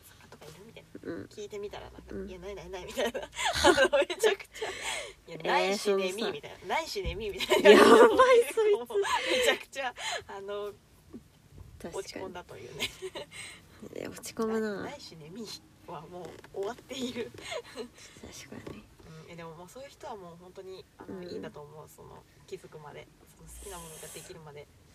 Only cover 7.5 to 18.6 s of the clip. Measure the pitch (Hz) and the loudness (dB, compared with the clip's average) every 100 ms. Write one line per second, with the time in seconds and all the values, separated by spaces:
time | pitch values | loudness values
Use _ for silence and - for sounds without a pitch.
7.5 | 202 208 - - 453 466 403 508 480 480 | 6 12 12 12 12 12 10 8 8 6
8.5 | - 427 427 480 415 392 - 508 508 494 | 4 4 4 2 -2 0 0 0 2 2
9.5 | - - 269 254 - - 679 349 202 196 | 2 -2 -8 -8 -6 -6 -6 -8 -12 -8
10.5 | 202 208 202 _ _ - - - - - | -8 -8 -12 _ _ -20 -20 -20 -20 -20
11.5 | - - - 170 185 196 - 190 180 - | -20 -20 -16 -12 -10 -10 -10 -12 -12 -14
12.5 | - - - - - 370 403 587 - - | -16 -14 -8 -8 -8 -12 -12 -14 -14 -16
13.5 | - - - - - - 180 - - 220 | -18 -20 -20 -16 -10 -10 -10 -12 -6 -4
14.5 | 220 220 196 - 285 - 160 151 202 208 | -2 -4 -6 -10 -12 -16 -18 -18 -14 -14
15.5 | - - - - 160 165 180 160 - - | -16 -18 -20 -16 -16 -14 -14 -14 -16 -14
16.5 | - 196 247 - 269 254 240 - - - | -8 -6 -8 -12 -8 -6 -6 -8 -10 -10
17.5 | 605 - - 247 - - - - - - | -10 -10 -14 -14 -16 -20 -20 -20 -18 -16
18.5 | - | -16